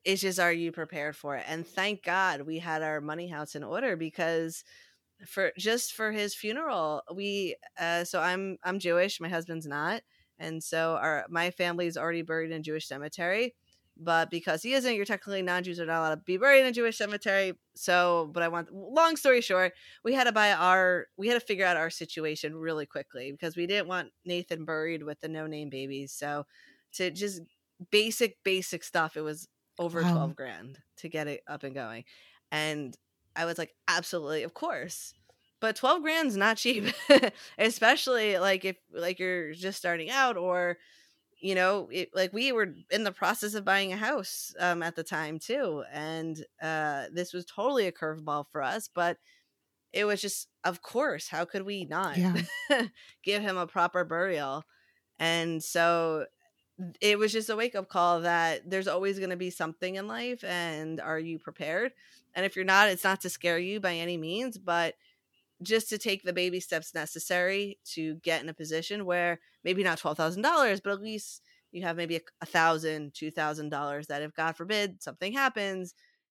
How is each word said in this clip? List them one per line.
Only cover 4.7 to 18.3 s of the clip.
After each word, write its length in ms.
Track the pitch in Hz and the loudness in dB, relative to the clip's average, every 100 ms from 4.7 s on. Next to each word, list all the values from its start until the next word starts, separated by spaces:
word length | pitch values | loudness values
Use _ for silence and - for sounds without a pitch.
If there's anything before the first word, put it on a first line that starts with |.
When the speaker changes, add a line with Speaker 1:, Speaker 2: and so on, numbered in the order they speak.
| - - _ _ _ 180 | -20 -20 _ _ _ -8
Speaker 1:
for, 280 | 202 185 185 | -2 -2 0
just 360 | 208 240 - | -2 0 -2
for 180 | - 214 | -4 -4
his 240 | 214 208 - | -2 -4 -4
funeral, 680 | 214 254 320 202 156 147 - | -6 -4 -2 -2 -2 -2 -8
we, 420 | 180 202 202 180 - - - | -6 -4 -2 -2 -6 -12 -6
uh, 240 | 170 170 175 | -2 0 0
so 160 | 180 | 0
I'm, 360 | 170 185 196 185 | 0 0 -4 -6
I'm 160 | 180 190 | -4 -2
Jewish, 420 | 175 175 196 - | 2 4 2 0
my 80 | 170 | -4
husband's 380 | 170 170 165 156 | -4 -4 -8 -6
not. 340 | 143 160 226 - _ _ - | -4 -2 -4 -8 _ _ -12
And 240 | 165 160 | -8 -8
so 320 | - 165 165 160 | -4 0 0 0
our, 240 | 151 147 98 | 0 0 -2
my 220 | 165 175 | -2 -2
family's 460 | 180 175 175 175 165 | 0 -2 0 -2 -2
already 260 | 165 170 | -2 -2
buried 280 | 165 160 160 | -2 -2 -2
in 120 | 160 | -6
Jewish 240 | 156 156 - | -6 -6 -6
cemetery, 680 | 135 151 - 175 208 247 - _ _ _ - | -8 -8 -4 0 0 -2 -4 _ _ _ -8
but 360 | 170 165 165 | 2 2 2
because 320 | 170 185 160 | -2 -2 -2
he 100 | 233 | 2
isn't, 220 | 269 247 214 | 2 2 0
you're 100 | 202 | 0
technically 380 | 202 202 196 | -4 -4 -4
non-Jews 360 | 180 180 180 170 | 0 0 -2 -4
are 60 | 165 | -2
not 140 | 165 | 0
allowed 160 | 160 156 | 0 -2
to 60 | - | -2
be 120 | 185 | 4
buried 240 | 269 269 | 8 8
in 40 | 254 | 8
a 60 | |
Jewish 260 | 233 233 220 | 4 0 0
cemetery. 560 | 208 208 214 196 190 175 _ - | -2 -2 2 2 2 -4 _ -4
So, 540 | - 180 175 170 156 | 4 6 6 4 2